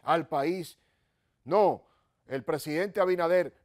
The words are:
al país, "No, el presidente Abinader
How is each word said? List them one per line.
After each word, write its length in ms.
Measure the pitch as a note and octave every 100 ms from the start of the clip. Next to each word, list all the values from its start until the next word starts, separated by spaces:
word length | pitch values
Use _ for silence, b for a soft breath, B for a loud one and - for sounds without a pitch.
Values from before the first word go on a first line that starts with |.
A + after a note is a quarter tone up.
al 240 | - E3 D3+
país, 500 | D3+ D3 F#3 D#3+ - _ _ _ _ _ _ B2
"No, 360 | F#3+ F#3+ A2+ _ _ _ _ -
el 160 | C3+
presidente 560 | B2+ D#3 D#3 D3+ G3+ F#3+
Abinader 520 | F#3 F3+ E3 F3+ D3+ -